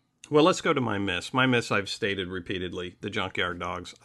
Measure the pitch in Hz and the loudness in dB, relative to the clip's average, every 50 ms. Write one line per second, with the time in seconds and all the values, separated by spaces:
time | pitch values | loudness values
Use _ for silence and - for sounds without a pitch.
0 | _ _ _ _ - - 143 151 151 180 180 - - 190 165 143 123 113 104 98 | _ _ _ _ -10 2 4 6 6 6 4 2 2 0 2 2 2 0 0 0
1 | 101 98 90 87 - - - 131 127 131 127 120 113 - 117 104 98 95 - - | 0 0 -2 -2 -4 -2 2 2 4 4 4 2 2 2 0 -2 0 -2 -6 -4
2 | - 101 98 98 92 87 92 92 87 - 104 90 92 90 90 92 90 90 87 _ | -2 -2 -2 -2 -4 -6 -6 -8 -8 -6 -6 -6 -6 -6 -6 -8 -10 -10 -12 _
3 | - 104 98 107 95 92 - - 92 90 90 90 90 87 90 90 90 - - _ | -10 -6 -4 -2 -4 -2 -2 -2 -2 -2 -2 -4 -6 -6 -6 -6 -8 -12 -18 _